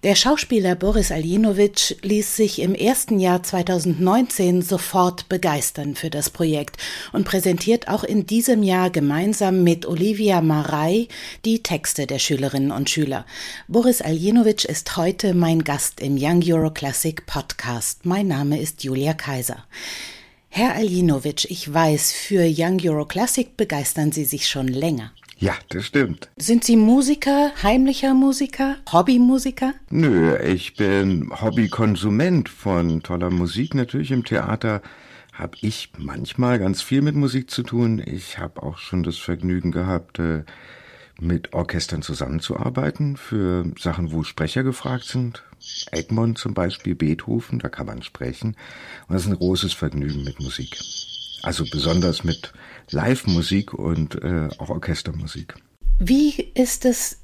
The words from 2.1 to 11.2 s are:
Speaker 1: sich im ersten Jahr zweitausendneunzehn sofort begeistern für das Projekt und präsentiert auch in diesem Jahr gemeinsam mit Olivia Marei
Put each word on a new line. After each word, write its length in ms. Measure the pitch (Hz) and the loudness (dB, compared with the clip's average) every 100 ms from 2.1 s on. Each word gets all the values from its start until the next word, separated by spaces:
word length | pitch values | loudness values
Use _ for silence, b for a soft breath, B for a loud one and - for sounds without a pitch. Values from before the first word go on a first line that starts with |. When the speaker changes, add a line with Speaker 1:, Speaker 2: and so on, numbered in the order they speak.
| 208 208 - | 0 0 0
Speaker 1:
sich 240 | 208 - | 0 2
im 140 | 139 | -2
ersten 440 | - 208 - - 208 | 2 2 0 0 2
Jahr 240 | 185 180 | 4 2
zweitausendneunzehn 1160 | 180 185 180 180 165 160 180 214 247 - 180 180 | 0 -2 0 0 0 2 4 4 2 2 2 2
sofort 720 | 175 185 - 190 180 180 - | 2 -2 0 2 2 0 -6
begeistern 640 | 190 180 147 - - 143 | -2 0 0 -2 -4 -6
für 160 | 139 160 | -6 -6
das 180 | 147 143 | -4 -6
Projekt 480 | - 165 151 147 - B B B | -2 0 0 -4 -10 B B B
und 100 | 220 | -4
präsentiert 640 | 196 190 185 180 196 233 - | 0 0 2 0 2 0 2
auch 160 | 214 | -4
in 220 | - 208 180 | 0 -2 2
diesem 360 | 220 233 226 | 0 4 4
Jahr 280 | 196 185 185 | 4 4 2
gemeinsam 760 | 180 143 147 190 220 196 185 | 2 2 2 0 2 2 6
mit 220 | 175 170 175 | 6 4 0
Olivia 560 | 165 196 208 214 180 | -2 0 2 2 4
Marei 680 | 160 151 147 151 156 202 233 B | 4 2 0 0 2 2 0 B